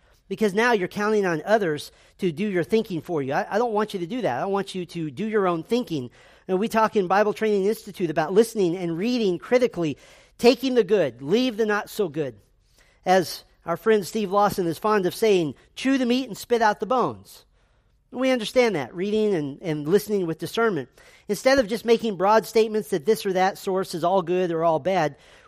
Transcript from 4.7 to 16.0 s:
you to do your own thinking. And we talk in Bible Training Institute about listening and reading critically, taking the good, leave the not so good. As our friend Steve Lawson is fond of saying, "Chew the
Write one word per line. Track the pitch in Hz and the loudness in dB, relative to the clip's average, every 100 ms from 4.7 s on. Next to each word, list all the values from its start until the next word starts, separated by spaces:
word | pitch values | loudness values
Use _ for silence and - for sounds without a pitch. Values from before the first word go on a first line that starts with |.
you | 190 170 | -8 -8
to | 170 156 | -8 -8
do | 127 214 | -6 -2
your | 214 190 | 0 0
own | 170 | 0
thinking. | 156 240 233 156 123 - - _ - | -2 -2 -2 -6 -6 -14 -20 _ -4
And | 185 | -2
we | 220 | 0
talk | 220 214 214 | 2 2 2
in | 180 | 2
Bible | 190 208 | 2 2
Training | 208 220 208 190 | 0 0 2 0
Institute | 226 - 185 170 | -2 -6 -6 -2
about | 160 156 | 0 2
listening | 185 233 226 175 | 4 2 2 0
and | 185 175 165 | 0 -4 -4
reading | 226 247 208 170 | -2 0 0 -2
critically, | - 247 240 180 160 131 - - _ - | 0 2 2 -2 -4 -6 -14 -20 _ 2
taking | 240 269 262 | 4 4 2
the | 247 | 0
good, | 180 208 147 113 | 2 2 2 -2
leave | 139 220 254 208 | 0 0 0 0
the | 214 | 0
not | 208 - | -2 -4
so | - 185 | -4 -4
good. | 143 139 107 _ _ _ _ _ _ | -4 -8 -10 _ _ _ _ _ _
As | 190 190 160 - - _ | 2 2 2 -6 -18 _
our | - 170 | -6 -2
friend | 226 220 165 | 2 2 0
Steve | 220 196 | -4 0
Lawson | 202 202 - 170 | 2 2 0 -2
is | 151 | -2
fond | 214 214 180 | 0 2 0
of | |
saying, | - 220 190 151 - _ - | 0 2 2 0 -6 _ -4
"Chew | 262 | 0
the | 269 | 2